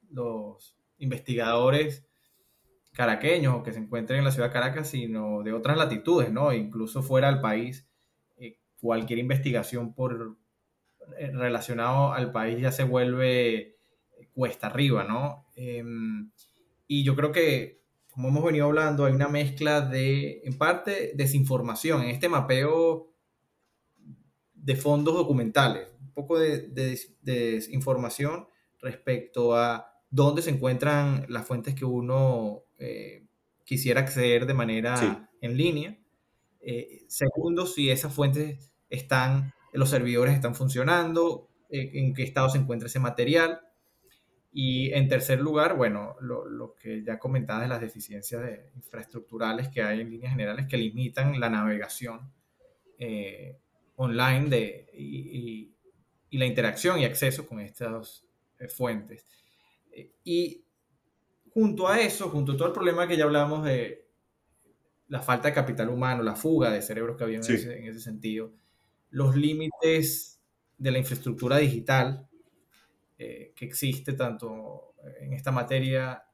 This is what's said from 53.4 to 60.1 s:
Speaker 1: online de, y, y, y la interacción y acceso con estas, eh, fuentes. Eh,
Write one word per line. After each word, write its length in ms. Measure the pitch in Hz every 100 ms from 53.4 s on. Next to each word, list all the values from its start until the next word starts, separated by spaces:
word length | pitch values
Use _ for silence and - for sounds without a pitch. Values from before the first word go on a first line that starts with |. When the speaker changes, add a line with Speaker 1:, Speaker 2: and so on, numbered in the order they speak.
| 92 - _ _ _ _
Speaker 1:
online 540 | 131 117 127 131 151
de, 400 | 127 107 95 -
y, 440 | - 143 139 135 127
y, 380 | 120 110 107 _ _ _ _ _ _
y 60 | 139
la 80 | 127
interacción 520 | 113 113 104 175 180
y 60 | 143
acceso 400 | - 135 135 151
con 140 | 113
estas, 680 | 104 - 120 113 113 - _ _ _ _
eh, 100 | 120
fuentes. 560 | - 123 110 - - _ _ _ _ _ _ _
Eh, 220 | - -